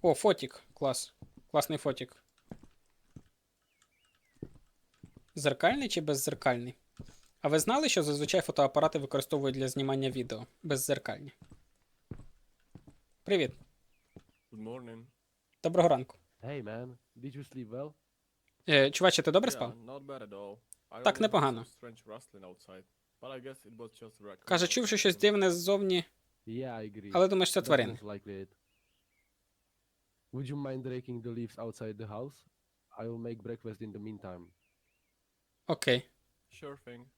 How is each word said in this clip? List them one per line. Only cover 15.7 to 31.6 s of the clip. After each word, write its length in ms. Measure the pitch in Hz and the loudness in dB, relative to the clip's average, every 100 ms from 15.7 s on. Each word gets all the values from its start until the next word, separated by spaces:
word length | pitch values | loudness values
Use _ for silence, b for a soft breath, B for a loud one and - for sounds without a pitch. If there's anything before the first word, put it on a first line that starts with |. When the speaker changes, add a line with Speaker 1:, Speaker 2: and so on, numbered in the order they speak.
| 175 170 | 6 6
Speaker 1:
ранку. 300 | 131 127 - _ _ | 6 2 -14 _ _
Speaker 3:
Hey, 200 | 120 143 | -10 -10
man. 320 | 107 110 127 120 _ - | -8 -10 -10 -16 _ -14
Did 200 | 131 135 | -14 -12
you 180 | 139 | -14
sleep 140 | 131 113 | -14 -12
well? 220 | 123 147 - _ _ _ _ _ _ - | -10 -10 -12 _ _ _ _ _ _ 4
Speaker 1:
Е, 220 | 147 135 | 6 6
чуваче, 320 | 143 185 180 | 6 4 6
ти 80 | 160 | 4
добре 200 | 165 240 | 4 4
Speaker 2:
Yeah, 20 | |
Speaker 1:
спав? 220 | 131 120 117 113 | -2 -6 -8 -14
Speaker 2:
not 140 | 139 139 | -16 -12
bad 160 | 135 | -12
at 80 | 107 | -12
all. 280 | 101 101 107 _ - _ | -12 -12 -14 _ -20 _
I 120 | 113 | -2
Speaker 1:
Так, 120 | 127 | -2
Speaker 2:
only 40 | 196 | 0
heard 20 | |
Speaker 1:
непогано. 400 | 220 208 147 117 | 0 2 2 -2
Speaker 2:
some 200 | 117 _ | -10 _
strange 240 | 120 113 - | -20 -20 -18
rustling 380 | 110 - 101 | -18 -18 -20
outside, 400 | 95 90 - 92 95 _ _ _ | -20 -20 -20 -20 -20 _ _ _
but 100 | 127 | -16
I 100 | 131 127 | -14 -14
guess 100 | 131 104 | -18 -20
it 100 | 113 | -18
was 140 | 113 - | -18 -18
just 180 | 113 _ | -20 _
a 40 | |
raccoon 200 | 104 95 | -20 -18
Speaker 1:
Каже, 200 | - 180 175 | -2 0 2
Speaker 2:
or 20 | |
Speaker 1:
чув, 180 | - 226 | 0 0
що 100 | 208 | 2
щось 200 | 202 175 | 2 6
Speaker 2:
something. 40 | |
Speaker 1:
дивне 300 | 208 208 190 | 4 6 4
ззовні, 540 | 175 175 196 196 180 165 _ _ _ - | 4 2 2 4 0 0 _ _ _ -12
Speaker 3:
Yeah, 280 | 117 131 113 | -8 -8 -8
I 120 | 107 | -10
agree. 160 | 104 101 | -12 -2
Speaker 1:
але 140 | 175 190 | 4 4
думаю, 180 | 196 180 | 4 2
що 60 | |
це 80 | 196 | 0
Speaker 3:
That's 40 | |
Speaker 1:
тварини. 280 | 165 143 110 | 4 4 4
Speaker 3:
most 100 | 113 | -4
likely 260 | 107 101 - 98 98 | -12 -12 -10 -12 -12
it. 20 | _ _ _ _ _ _ _ _ _ _ _ _ _ _ _ _ _ _ | _ _ _ _ _ _ _ _ _ _ _ _ _ _ _ _ _ _
Would 140 | 127 135 | -10 -8
you 120 | 143 | -6
mind 200 | 139 131 131 | -6 -6 -6
raking 360 | 127 127 120 | -8 -8 -10
the 120 | 117 | -8
leaves 220 | 117 117 | -6 -8
outside 380 | - | -8